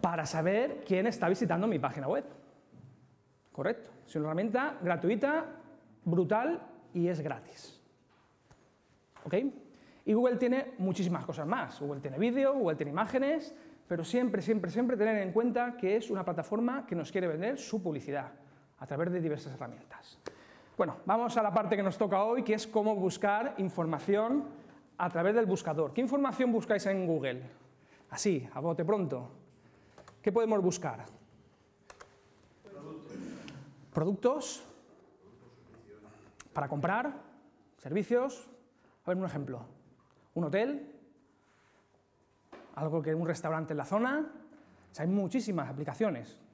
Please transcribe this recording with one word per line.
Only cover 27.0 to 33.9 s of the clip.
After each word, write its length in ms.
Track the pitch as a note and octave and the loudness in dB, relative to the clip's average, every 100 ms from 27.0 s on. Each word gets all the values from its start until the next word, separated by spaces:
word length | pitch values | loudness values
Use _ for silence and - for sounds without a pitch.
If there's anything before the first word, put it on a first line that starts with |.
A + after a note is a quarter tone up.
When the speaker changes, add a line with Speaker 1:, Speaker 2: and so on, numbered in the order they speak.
| F3+ | 2
Speaker 1:
Google? 340 | D#3+ C3+ B2+ B2+ - - _ _ - - | 2 0 -4 -8 -18 -20 _ _ -20 -14
Así, 360 | - G#3+ D#3+ A#2+ | -2 2 2 -2
a 60 | - | -4
bote 260 | D#3 E3 E3 | -2 0 2
pronto. 460 | G#3 E3+ C3 B2 - - - - - - - - - - | 2 2 -4 -8 -16 -20 -20 -20 -20 -20 -20 -20 -2 2
¿Qué 60 | |
podemos 280 | G3+ A3+ G#3+ | 4 4 4
buscar? 460 | F#3 F3 D3 A2+ - - - - - _ _ _ _ - - - _ _ _ _ | 4 0 -4 -8 -12 -18 -20 -20 -20 _ _ _ _ -20 -20 -20 _ _ _ _
Speaker 2:
Productos. 500 | - G3 - D#3+ - - - - - - - - - | -20 -16 -14 -14 -14 -12 -12 -12 -14 -16 -18 -20 -4